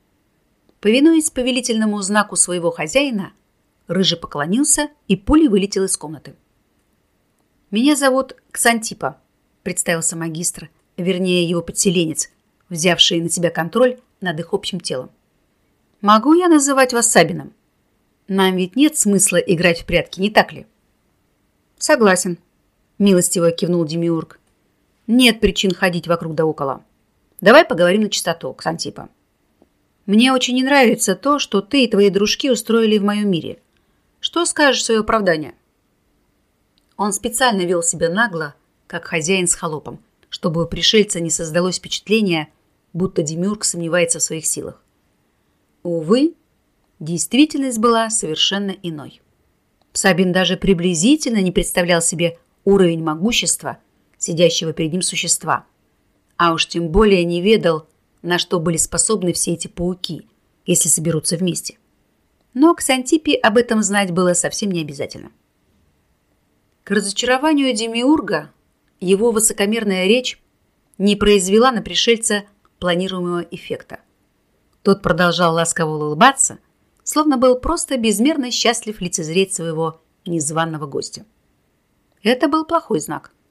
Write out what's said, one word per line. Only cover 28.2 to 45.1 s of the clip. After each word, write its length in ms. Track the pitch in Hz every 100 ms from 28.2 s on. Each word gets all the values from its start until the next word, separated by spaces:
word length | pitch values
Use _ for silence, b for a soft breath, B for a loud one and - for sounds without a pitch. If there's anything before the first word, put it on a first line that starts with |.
| 180 165 135
Ксантипа. 560 | - 165 165 - - - _ _ _ _ _ _ _ _ _ -
Мне 260 | 208 262
очень 220 | 262 254 254
не 80 |
нравится 520 | 262 285 240 - - 185
то, 220 | 269 285
что 240 | - 196
ты 220 | 202 277
и 40 | 226
твои 220 | 202 202
дружки 400 | 185 208 - 285
устроили 480 | 233 - 226 220 214
в 60 |
моём 260 | 202 208 208
мире. 300 | 170 - - _ _ _ _ _ _
Что 240 | - 330 339
скажешь 360 | - 294 233
в 40 | -
своё 160 | 220
оправдание?" 520 | 214 220 190 160 143 - _ _ _ _ _ _ _ _ _ _ _ _ _ -
Он 160 | 208
специально 480 | 196 240 233 254 196
вёл 220 | 175 175
себя 260 | 170 160 165
нагло, 460 | 185 233 165 147 - _ _ -
как 180 | - -
хозяин 420 | 170 151 190 175
с 60 |
холопом, 460 | - 170 151 - - _ _ _
чтобы 340 | - 175 160
у 20 | 165
пришельца 540 | 170 170 220 208 175
не 100 | 170
создалось 480 | - 165 165 180 170
впечатление, 720 | - - - 220 202 160 151 _ _ _ _
будто 300 | 165 190 -
Демиург 420 | 151 165 190 214
сомневается 540 | - 175 165 175 170 165
в 60 |
своих 240 | - 160 -
силах. 360 | - - - _ _ _